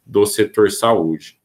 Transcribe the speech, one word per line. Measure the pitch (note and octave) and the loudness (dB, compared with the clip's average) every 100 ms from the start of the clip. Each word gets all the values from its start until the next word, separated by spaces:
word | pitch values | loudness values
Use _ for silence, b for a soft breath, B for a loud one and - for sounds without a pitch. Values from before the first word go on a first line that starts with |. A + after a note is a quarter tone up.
| _ | _
do | G#2 G#2 | 0 0
setor | - G#2+ - G#2 | 0 -2 2 0
saúde. | G2 A2+ A2 D#2+ D#2+ - _ | 0 0 0 -2 -6 -10 _